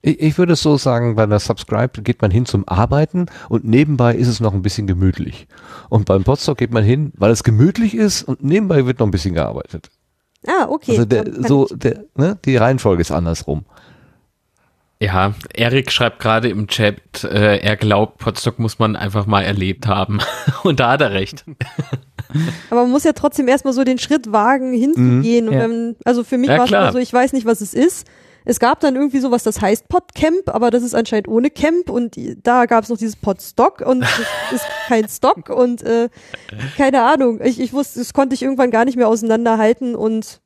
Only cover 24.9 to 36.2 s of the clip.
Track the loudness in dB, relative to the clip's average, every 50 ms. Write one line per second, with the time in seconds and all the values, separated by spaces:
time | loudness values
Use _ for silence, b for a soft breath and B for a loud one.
24.9 | 2 2 4 4 4 2 2 2 2 2 2 2 0 0 0 0 -2 -4 -4 -6
25.9 | -8 _ -2 0 0 0 0 -2 -2 0 2 2 2 2 4 2 2 2 2 2
26.9 | 0 0 -4 0 2 2 2 2 0 -2 0 0 -2 -2 -2 -6 0 2 2 2
27.9 | 0 -2 -16 b b b b b b b b -4 -2 2 2 0 2 2 0 0
28.9 | 0 0 -2 0 0 -2 0 0 0 0 0 -2 -4 -2 0 0 0 -2 _ _
29.9 | -4 -4 -4 -4 _ -2 0 0 0 0 -4 -4 -2 0 0 2 2 0 -2 0
30.9 | -2 -2 -2 0 -2 -4 -2 0 -2 0 0 0 _ 0 0 0 0 0 -2 -2
31.9 | -4 -4 -4 -4 -8 -10 -12 -12 -12 -4 _ 2 4 4 4 4 2 0 0 0
32.9 | -6 -4 -4 -6 -6 _ -4 -4 -4 -4 -8 -8 0 2 2 2 0 -2 -2 0
33.9 | 0 0 0 -2 -2 -2 -4 -6 -8 -8 -8 -6 -6 -6 -6 -8 -10 -10 -4 -2
34.9 | 0 -2 -2 -2 -4 -2 0 0 0 0 -4 -6 0 0 0 0 0 -6 -4 -2
35.9 | -2 0 -2 -4 B B